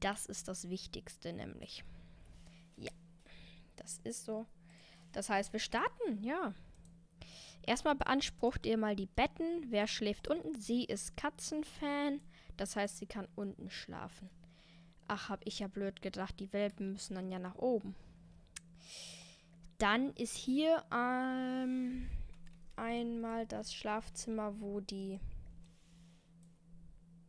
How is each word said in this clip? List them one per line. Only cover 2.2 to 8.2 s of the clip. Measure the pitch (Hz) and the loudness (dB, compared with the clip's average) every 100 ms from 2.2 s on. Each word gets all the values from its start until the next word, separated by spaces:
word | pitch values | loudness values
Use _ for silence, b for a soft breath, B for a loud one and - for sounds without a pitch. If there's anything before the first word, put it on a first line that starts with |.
| B B B B B - | B B B B B -10
Ja, | - - - - B B B B B B | -10 -10 -18 -20 B B B B B B
das | - - | -10 -8
ist | 233 233 - | -6 -6 -4
so. | 214 226 - B B B B B | -4 -6 -12 B B B B B
Das | 196 202 | -4 2
heißt, | 196 202 | 4 4
wir | 220 | 0
starten, | - 226 494 - 427 214 | 2 4 4 2 0 2
ja. | 226 339 294 190 B B - - - - B B B B | 2 2 2 -2 B B -18 -20 -20 -16 B B B B
Erstmal | - 247 311 | 2 4 6
beansprucht | - - 277 | 4 6 4